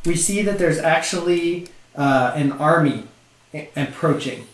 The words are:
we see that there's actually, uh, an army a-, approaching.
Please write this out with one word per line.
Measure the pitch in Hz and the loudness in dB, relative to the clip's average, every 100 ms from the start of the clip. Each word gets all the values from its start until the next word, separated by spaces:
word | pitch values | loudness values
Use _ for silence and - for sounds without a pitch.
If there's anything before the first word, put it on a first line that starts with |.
| 170 | -2
we | 165 | 0
see | - 202 | 0 0
that | 202 196 | 0 2
there's | 170 156 | 0 2
actually, | 160 160 - 180 175 170 170 175 - - - - | 2 2 0 -2 0 0 0 -2 -8 -18 -12 -2
uh, | 139 131 123 151 | 2 4 2 0
an | 139 | -2
army | 143 151 165 147 - - - _ _ _ | 0 2 4 2 0 -8 -20 _ _ _
a-, | 151 - 147 | -16 -10 -6
approaching. | 135 - 160 - 131 - - | -6 -2 0 0 -4 -10 -14